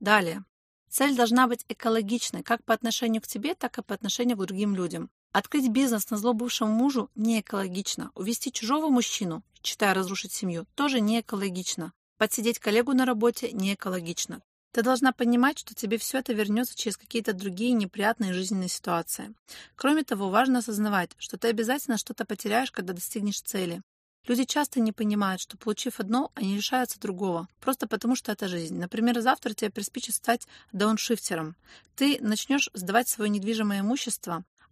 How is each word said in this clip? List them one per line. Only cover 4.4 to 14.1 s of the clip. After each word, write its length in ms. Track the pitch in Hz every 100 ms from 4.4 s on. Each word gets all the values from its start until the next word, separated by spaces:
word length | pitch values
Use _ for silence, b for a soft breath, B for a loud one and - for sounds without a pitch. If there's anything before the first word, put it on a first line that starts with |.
| 185
другим 280 | 190 208
людям. 360 | 190 175 165 175 _ _
Открыть 360 | 196 - 294 262
бизнес 400 | 226 269 220 -
назло 240 | 208 233
бывшему 380 | 220 240 - 214
мужу 380 | 220 277 262 202
не 260 | - 220 226
экологично. 680 | - 202 190 180 - - -
Увести 380 | - 190 233 269
чужого 360 | - 220 294 311
мужчину, 540 | 247 - - 185 160 - _
считая 300 | - - 202
разрушить 400 | 190 185 196 185
семью, 340 | - 185 165 - -
тоже 240 | 285 254
не 200 | 208 226
экологично. 720 | - 202 196 180 180 - 156 - _ -
Подсидеть 420 | 214 - 220 226
коллегу 340 | 214 214 240
на 100 | 262
работе 460 | 254 220 240 - 247
не 220 | 196 190
экологично. 640 | 202 190 185 170